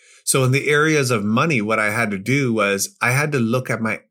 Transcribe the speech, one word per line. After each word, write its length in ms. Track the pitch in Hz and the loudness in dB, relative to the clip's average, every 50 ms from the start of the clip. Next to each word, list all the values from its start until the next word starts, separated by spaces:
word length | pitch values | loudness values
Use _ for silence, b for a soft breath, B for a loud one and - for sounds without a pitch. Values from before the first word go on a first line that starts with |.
| b b b b b | b b b b b
So 180 | b - 139 131 | b 0 2 2
in 80 | 123 | 2
the 180 | 127 139 - 139 | 2 0 0 2
areas 400 | 151 147 156 160 156 147 135 123 | 2 2 2 2 2 2 2 0
of 140 | 123 104 101 | 0 0 0
money, 360 | 107 110 127 147 165 147 113 | 0 0 0 2 2 0 0
what 180 | 104 107 110 110 | 0 0 0 0
I 120 | 107 104 | 0 0
had 200 | 104 120 117 107 | 0 0 -2 -2
to 60 | 101 95 | -4 -4
do 340 | 98 117 131 143 135 120 113 | -4 -2 0 0 0 0 0
was 420 | 110 101 101 98 98 - - - - | 0 2 0 0 0 -2 -6 -6 -4
I 100 | 113 120 | -2 0
had 200 | 127 139 151 151 | 0 0 0 0
to 80 | 143 127 | 0 0
look 300 | 113 110 123 127 123 - | 0 0 0 -2 -2 -4
at 120 | 120 110 | -4 -4
my 200 | 113 110 98 - - _ | -4 -4 -4 -6 -8 _